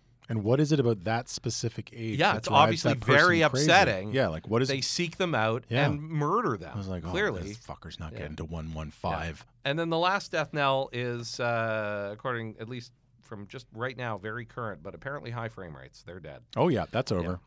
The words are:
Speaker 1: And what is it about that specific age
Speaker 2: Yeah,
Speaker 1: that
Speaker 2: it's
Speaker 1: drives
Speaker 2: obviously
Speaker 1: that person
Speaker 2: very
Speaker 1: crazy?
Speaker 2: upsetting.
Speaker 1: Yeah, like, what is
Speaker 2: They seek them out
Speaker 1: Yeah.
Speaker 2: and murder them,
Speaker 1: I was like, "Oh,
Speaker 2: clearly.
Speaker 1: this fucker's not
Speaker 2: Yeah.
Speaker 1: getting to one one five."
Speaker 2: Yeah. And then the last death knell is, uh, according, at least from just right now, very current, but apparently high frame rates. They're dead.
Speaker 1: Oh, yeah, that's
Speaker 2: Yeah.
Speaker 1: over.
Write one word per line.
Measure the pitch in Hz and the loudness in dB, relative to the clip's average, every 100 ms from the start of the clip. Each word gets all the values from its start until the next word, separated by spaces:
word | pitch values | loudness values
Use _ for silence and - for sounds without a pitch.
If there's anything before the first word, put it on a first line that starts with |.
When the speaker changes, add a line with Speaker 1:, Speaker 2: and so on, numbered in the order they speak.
| _ _ - | _ _ -6
Speaker 1:
And | 113 | -2
what | 101 127 | 2 4
is | 151 | 4
it | 151 | 4
about | 120 110 | 4 2
that | 87 117 - | 0 -2 -2
specific | - - - 120 - - | -6 -4 -4 -4 -6 -10
age | 120 113 107 | -8 -4 2
Speaker 2:
Yeah, | 170 | 2
Speaker 1:
that | 120 | 2
Speaker 2:
it's | 113 | 4
Speaker 1:
drives | 143 | 6
Speaker 2:
obviously | 156 160 127 | 8 6 2
Speaker 1:
that | 117 | 0
person | 110 | 4
Speaker 2:
very | 139 175 170 | 6 8 6
Speaker 1:
crazy? | |
Speaker 2:
upsetting. | 156 131 156 175 175 98 101 | 4 4 6 8 6 2 0
Speaker 1:
Yeah, | 123 113 | 2 2
like, | 80 - | 0 0
what | 110 | 2
is | 131 | 2
Speaker 2:
They | 135 | 0
seek | - - 175 - | -2 -2 -2 -2
them | 185 | 0
out | 139 110 113 - | 2 2 0 -2
Speaker 1:
Yeah. | 117 143 | 2 2
Speaker 2:
and | 147 | 0
murder | 156 160 147 202 220 107 | -2 0 2 2 2 -2
them, | 82 | -4
Speaker 1:
I | 113 | -8
was | 95 | -6
like, | 90 82 | -6 -4
"Oh, | |
Speaker 2:
clearly. | 175 202 101 | -2 -2 -2
Speaker 1:
this | 95 110 | -6 -10
fucker's | - - 87 - | -12 -14 -12 -12
not | 82 | -12
Speaker 2:
Yeah. | - | -10
Speaker 1:
getting | 73 78 | -10 -8
to | 82 | -8
one | 82 80 | -8 -8
one | 78 78 | -8 -10
five." | - 92 82 82 76 - | -8 -6 -4 -6 -10 -16
Speaker 2:
Yeah. | _ 139 | _ -6
And | 147 | -2
then | 170 | -2
the | 165 | 0
last | 175 196 - | 2 0 -2
death | 170 147 | -4 -2
knell | 156 139 135 135 | 0 2 2 0
is, | 123 123 120 117 - | -4 -4 -4 -8 -4
uh, | 123 117 113 110 104 104 101 | -2 0 0 -2 -2 -4 -6
according, | 104 135 120 113 - | -6 -6 -4 -6 -8
at | 113 | -10
least | 127 120 _ _ _ | -10 -12 _ _ _
from | - 104 101 | -16 -14 -14
just | 131 - | -16 -16
right | 110 123 127 | -8 -6 -6
now, | 123 107 | -6 -6
very | 101 113 113 | -6 -8 -10
current, | - 117 87 | -8 -8 -8
but | 78 | -10
apparently | 85 135 143 - | -12 -10 -10 -8
high | 117 113 | -8 -8
frame | 113 90 71 | -8 -12 -14
rates. | 65 - | -16 -20
They're | - 90 | -16 -14
dead. | 76 67 60 - | -14 -16 -8 0
Speaker 1:
Oh, | 156 | 2
yeah, | 123 80 | 2 0
that's | 110 127 | -2 0
Speaker 2:
Yeah. | 98 | 0
Speaker 1:
over. | 85 90 | 0 -4